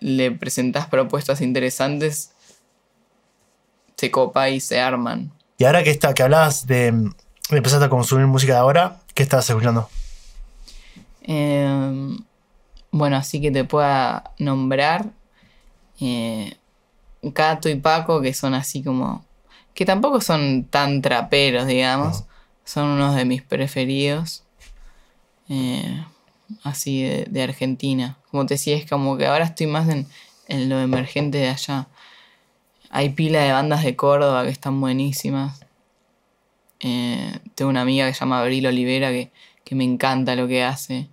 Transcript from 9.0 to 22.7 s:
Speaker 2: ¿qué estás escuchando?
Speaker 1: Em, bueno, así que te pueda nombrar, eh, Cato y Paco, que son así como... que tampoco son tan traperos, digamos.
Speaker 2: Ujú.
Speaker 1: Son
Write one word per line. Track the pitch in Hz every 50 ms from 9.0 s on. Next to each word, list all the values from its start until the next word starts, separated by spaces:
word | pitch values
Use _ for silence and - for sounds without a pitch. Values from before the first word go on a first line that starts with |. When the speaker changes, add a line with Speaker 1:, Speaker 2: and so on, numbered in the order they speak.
| _ - -
Speaker 2:
¿qué | - 135
estás | 135 - 127 117 -
escuchando? | 117 110 117 120 117 117 113 - - - - - - - - - - - - - - - - - - - - - - - - - - _ -
Speaker 1:
Em, | - 156 151 147 147 143 143 143 139 139 139 135 135 135 135 135 139 - - - _ _ _ _ _ _ _ _ _ - - - _
bueno, | - 151 151 143 139
así | 135 139 - - 147
que | 147 147
te | 135 135 127
pueda | - - 147 147 139 139 135 127 120 120 - - - - -
nombrar, | 147 143 135 135 131 131 131 135 143 156 165 185 208 214 - _ _ _ _ _ _ _ _ _ _ _ _ _ _ _ _ -
eh, | 139 127 123 120 113 113 113 110 101 - - _ _ _ _ _ _ _ _ _ _ - - _ - 143 139
Cato | - 156 156 160 151 - 160
y | 147
Paco, | 139 147 160 156 165 165 165 165 151
que | 131 127 131
son | - - 135 131
así | 131 139 - - 139 131
como... | 143 131 127 135 - - - - _ _ _ _ _ _ - _ _ -
que | - 185
tampoco | 190 190 202 240 294 277 233
son | - - 165 151 143 139 135 127 127
tan | - - 143 143 139 143 139 131
traperos, | 139 123 120 120 - 147 143 139 135 123 120 127
digamos. | 135 127 127 131 127 131 139 147 160 156 -
Speaker 2:
Ujú. | - - _ _ _ _ _ _ _
Speaker 1:
Son | -